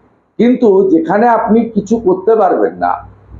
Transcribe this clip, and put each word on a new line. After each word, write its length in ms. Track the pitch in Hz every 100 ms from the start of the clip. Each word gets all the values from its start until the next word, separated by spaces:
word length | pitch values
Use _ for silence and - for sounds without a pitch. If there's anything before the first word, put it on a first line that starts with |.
| _ _ _ -
কিন্তু 520 | 233 254 226 190 196
যেখানে 360 | 160 160 202 240
আপনি 420 | 165 170 226 226
কিছু 280 | 202 - 233
করতে 380 | 185 185 - 220
পারবেন 400 | 190 - 104 90
না, 320 | 87 - - - - -